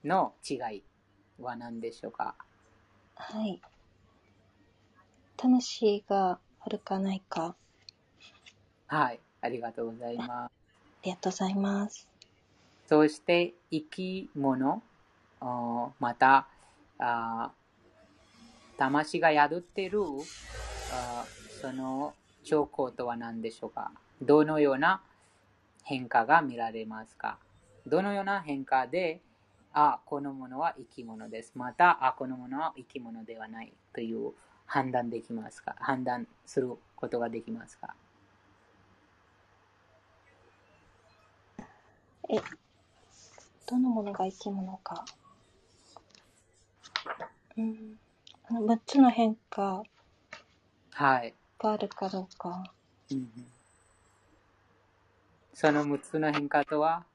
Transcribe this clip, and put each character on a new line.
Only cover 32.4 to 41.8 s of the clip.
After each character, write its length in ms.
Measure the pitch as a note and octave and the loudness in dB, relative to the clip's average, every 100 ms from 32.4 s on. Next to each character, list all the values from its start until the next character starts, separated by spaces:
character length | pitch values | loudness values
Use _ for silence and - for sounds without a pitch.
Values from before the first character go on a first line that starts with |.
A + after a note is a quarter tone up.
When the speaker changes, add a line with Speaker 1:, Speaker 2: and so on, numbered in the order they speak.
| B2 | -8
Speaker 1:
の 120 | C3+ | -4
は 120 | D#3+ C3 | -4 -6
生 80 | |
き 160 | A#2+ C3+ | -14 -14
物 240 | A#2 A2+ | -12 -14
で 140 | A2 A2+ | -14 -12
は 100 | A2 | -12
な 140 | A2+ | -12
い 100 | A2+ _ _ | -16 _ _
と 80 | - | -8
い 140 | A2+ | -6
う 180 | A2+ A#2 - - - - | -4 -6 -10 -20 -20 -4
判 260 | C#3+ C3 | -2 0
断 180 | B2 A#2+ | -2 -2
で 100 | A#2 | -6
き 120 | - | -8
ま 180 | A2+ G#2+ | -10 -10
す 120 | - | -12
か？ 120 | - - | -12 -8
判 260 | - C3 | -4 -2
断 240 | B2+ B2 A#2 _ - | -2 -4 -8 _ -4
す 140 | - | -2
る 160 | B2+ A#2+ _ - | -2 -8 _ -12
こ 120 | A#2+ | -6
と 100 | A#2+ | -4
が 100 | A#2 | -4
で 120 | A2+ | -6
き 100 | - | -8
ま 160 | A2+ - | -12 -12
す 120 | - | -16
か？ 160 | - - _ _ _ _ _ _ _ _ _ _ _ _ _ _ _ _ _ _ _ _ _ _ _ _ - _ _ - _ _ _ _ _ _ _ - - - | -16 -16 _ _ _ _ _ _ _ _ _ _ _ _ _ _ _ _ _ _ _ _ _ _ _ _ -20 _ _ -20 _ _ _ _ _ _ _ -20 -20 -20